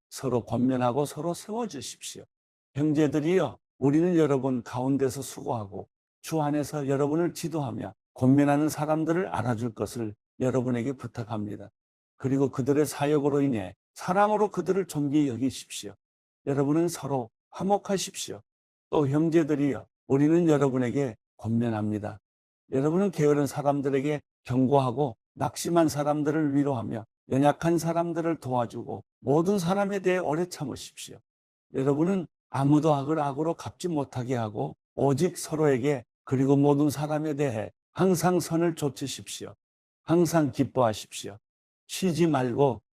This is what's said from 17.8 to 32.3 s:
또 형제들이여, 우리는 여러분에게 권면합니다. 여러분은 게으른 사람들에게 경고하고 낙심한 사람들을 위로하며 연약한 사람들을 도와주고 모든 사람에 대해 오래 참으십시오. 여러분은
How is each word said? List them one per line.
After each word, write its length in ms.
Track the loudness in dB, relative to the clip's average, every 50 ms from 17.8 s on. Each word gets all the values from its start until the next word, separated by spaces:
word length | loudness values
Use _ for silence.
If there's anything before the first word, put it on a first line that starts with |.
| 0 -2 -2 -2 -2 -4 -8 -10 -10 -10 -10 -14 -14 _ _ _ _ _ _ _ _ -2
또 160 | 0 2 2
형제들이여, 800 | 2 2 2 2 4 4 2 2 2 0 0 0 0 -2 -4 -8 _ _ _ _
우리는 420 | 0 2 4 4 6 4 4 6 4
여러분에게 680 | 4 4 4 2 2 0 0 0 0 -2 -2 -2 -4 -8 _ _ _
권면합니다. 840 | _ -4 -2 0 0 0 0 -2 -2 -2 -2 -2 -4 -4 -8 -12 -12 _ _ _ _ _ _ _ _ _ -4 -2
여러분은 380 | 0 0 2 2 2 0 0
게으른 360 | 0 2 4 4 4 4 2
사람들에게 760 | 0 -2 -2 0 0 0 0 0 0 0 0 0 0 -4 -4 -6 _ _ _ -8
경고하고 720 | -2 0 2 4 4 4 4 4 2 0 -2 -2 -4 -4 _ _ _ _
낙심한 540 | -6 -6 -6 -4 -4 -4 0 2 4 4 4
사람들을 680 | 2 0 -2 0 0 0 0 0 0 0 0 0 2
위로하며 480 | 2 0 0 0 -4 -4 -6 -8 -8 -10 -12 _ _ _ -2
연약한 460 | 0 2 4 4 2 2 0 0 0
사람들을 600 | 0 0 -2 -2 -2 -2 -2 -2 -4 -2 -2 -2
도와주고 680 | -4 -4 -4 -2 -2 -2 -2 -6 -10 -10 -10 -12 -12 -14 _ _ _
모든 380 | -2 2 2 2 4 2 2 0
사람에 400 | 2 0 0 0 0 0 -2 -2
대해 180 | 0 0 0
오래 320 | 0 0 -2 -2 -2 -2 -4
참으십시오. 720 | -6 -8 -8 -8 -8 -10 -12 -16 -16 -18 -18 -18 -18 -20 _ _ _ _ _ _ _ _ _ _ -4
여러분은 520 | -2 0 0 2 2 2 2 0 0 -2 -6